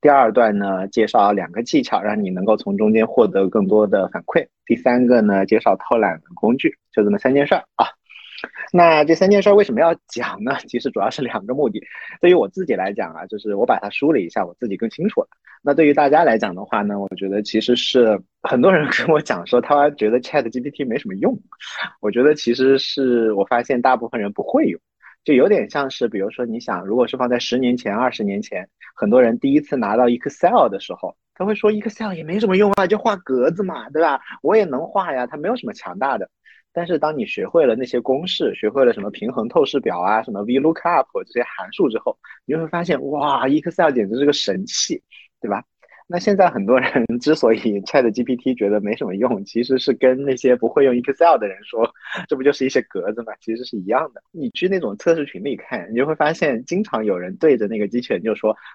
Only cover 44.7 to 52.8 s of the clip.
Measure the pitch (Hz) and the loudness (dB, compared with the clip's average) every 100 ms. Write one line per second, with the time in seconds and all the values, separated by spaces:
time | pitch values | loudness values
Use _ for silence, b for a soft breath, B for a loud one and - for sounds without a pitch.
44.7 | - - - _ B B _ 107 139 - | -6 -4 -6 _ B B _ -6 -6 -8
45.7 | _ b b _ 175 208 196 180 123 98 | _ b b _ -4 0 4 4 2 2
46.7 | 127 127 131 113 120 143 156 123 113 120 | 2 2 -2 -2 -2 0 2 4 2 0
47.7 | 101 95 147 120 107 123 123 135 123 101 | -4 0 2 2 0 -4 -2 -2 -2 0
48.7 | 104 101 110 110 95 123 107 98 113 120 | 0 -2 -4 -6 -2 -2 -2 -4 -4 -2
49.7 | 131 - 123 131 131 139 127 131 123 113 | -2 0 2 2 2 -2 -2 2 2 2
50.7 | - 139 123 123 135 170 143 104 95 107 | 2 2 2 -2 2 4 4 0 -8 -10
51.7 | 113 113 _ B B B 139 131 139 131 | -4 -4 _ B B B 0 0 2 0
52.7 | 131 | 0